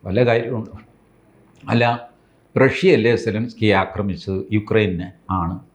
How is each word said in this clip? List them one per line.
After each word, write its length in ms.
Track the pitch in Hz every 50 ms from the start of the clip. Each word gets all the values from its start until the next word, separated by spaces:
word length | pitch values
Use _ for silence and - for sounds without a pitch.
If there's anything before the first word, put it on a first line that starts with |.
| -
വല്ല 220 | 95 92 110 123
കാര്യമുണ്ടോ? 460 | 120 117 117 117 117 131 110 113 - - - - _ _ _ _ _ _ _ _ _ _ _ _ _ _ _ - -
അല്ല, 420 | 107 117 120 120 120 120 - - _ _ _ _ _ _ _ _ _
റഷ്യയല്ലേ 600 | 127 131 135 - - - 190 165 120 107 117 120
സെലൻസ്കിയെ 560 | 113 117 113 98 107 120 123 - - 117 107 98
ആക്രമിച്ചത്? 720 | 95 95 95 - - 101 98 92 82 - - 95 95 - - 110
യുക്രൈനെ 600 | 107 104 - 110 113 107 98 90 82 87 - - _ _ -
ആണ്. 280 | 92 92 85 82 90 92 - _ _